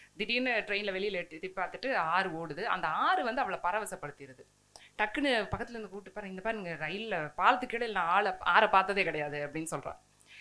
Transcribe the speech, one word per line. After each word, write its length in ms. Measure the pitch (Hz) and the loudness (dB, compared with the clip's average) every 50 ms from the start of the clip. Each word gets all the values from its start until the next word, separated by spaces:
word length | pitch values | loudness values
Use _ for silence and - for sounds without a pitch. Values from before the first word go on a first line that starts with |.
| - - _ | -20 -18 _
திடீர்னு 340 | - - 208 240 247 254 254 | -8 -2 0 0 0 2 2
ட்ரெயின்ல 440 | 240 208 202 - 202 202 214 202 185 | 0 0 0 0 -2 -2 0 -2 -2
வெளியில 180 | 190 202 214 | -2 -2 -2
எட்டி, 220 | 190 175 170 - 156 | -2 -4 -4 -6 -10
எட்டி 140 | 160 180 185 | -10 -10 -8
பார்த்துட்டு 460 | 185 196 180 170 - 170 - 269 254 | -4 -4 -4 -4 -4 -6 -4 0 0
ஆறு 520 | 190 165 160 170 185 190 185 160 165 165 | 0 2 2 2 2 2 0 -2 -6 -6
ஓடுது. 160 | 156 147 165 | -6 -6 -6
அந்த 260 | 214 226 180 185 180 156 | -2 -2 -2 0 0 0
ஆறு 360 | 160 196 262 330 381 370 277 | 0 2 2 2 2 2 2
வந்து 160 | 226 233 277 | 0 0 -2
அவளை 180 | 247 196 180 - | -2 -2 -2 -2
பரவசப்படுத்திடுது. 800 | - 175 196 220 208 - 185 - 151 147 - - 139 131 127 - - _ _ _ _ _ - - - - - - | -2 -2 0 -2 -4 -4 -8 -8 -10 -12 -12 -12 -16 -18 -18 -20 -20 _ _ _ _ _ -20 -20 -20 -12 -2 -2
டக்குன்னு 500 | - 214 - 294 277 277 247 220 196 185 | -2 0 0 0 2 2 2 2 0 -2
பக்கத்துல 180 | 202 196 240 240 | -4 -6 -6 -8
இருந்து 180 | 240 226 214 185 | -8 -12 -12 -10
கூப்பிட்டு, 220 | 190 202 196 - | -12 -14 -14 -12
"பாரு, 180 | - 208 202 190 | -12 -12 -10 -10
இங்க 120 | 185 190 | -10 -6
பாருங்க, 300 | 190 226 226 214 185 170 | -4 -4 -4 -4 -4 -6
ரயில்ல 640 | 165 147 156 151 180 208 226 220 196 165 151 143 - | -6 -6 -6 -6 -4 -6 -4 -4 -4 -4 -4 -4 -2
பாலத்துக்கு 440 | - 185 220 269 - 254 - 226 233 | 4 6 6 6 6 2 -4 -4 -4
கீழே 140 | 247 226 | -4 -2
நான் 140 | 202 190 170 | 0 0 2
ஆளை, 260 | 165 180 202 - - | 4 4 4 4 4
ஆறை 360 | 185 - - - 175 208 220 - | 0 0 2 6 8 8 8 8
பார்த்ததே 360 | - 190 190 196 196 196 180 | 6 6 6 4 2 2 2
கிடையாது" 420 | 165 156 151 147 147 147 147 147 | 0 0 -2 -2 -2 -4 -4 -6
அப்படின்னு 200 | 143 139 160 165 - | -4 -6 -6 -6 -4
சொல்றா. 260 | 160 139 - - - - _ _ _ _ - - - - | -6 -6 -6 -8 -12 -12 _ _ _ _ -20 -20 -20 -20